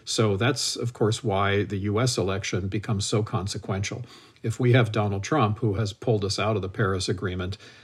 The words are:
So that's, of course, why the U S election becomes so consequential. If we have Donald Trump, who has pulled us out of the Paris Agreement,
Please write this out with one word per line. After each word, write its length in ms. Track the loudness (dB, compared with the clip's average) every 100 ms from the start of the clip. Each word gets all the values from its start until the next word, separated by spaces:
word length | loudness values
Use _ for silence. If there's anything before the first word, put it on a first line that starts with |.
| -4
So 300 | 0 2 2
that's, 400 | 0 0 -2 -4
of 160 | -4
course, 300 | 0 0 0
why 420 | 0 0 2 2
the 160 | 0 -2 0
U 100 | 2
S 160 | 2 2
election 520 | 0 -2 -2 -2 -2
becomes 360 | -4 -2 -2
so 180 | 0 0
consequential. 840 | 0 -2 -4 -6 -4 -4 -4 -6 -12 -16 -20 -8
If 160 | -4 2
we 120 | 6
have 200 | 6 6
Donald 320 | 2 0 0
Trump, 340 | 0 2 2 2
who 160 | 0
has 180 | 0 -2
pulled 320 | -2 0 2
us 140 | 0 0
out 180 | 0 0
of 60 |
the 60 | -2
Paris 400 | -2 0 0 -2
Agreement, 500 | -2 -4 -4 -6 -8 -14 -20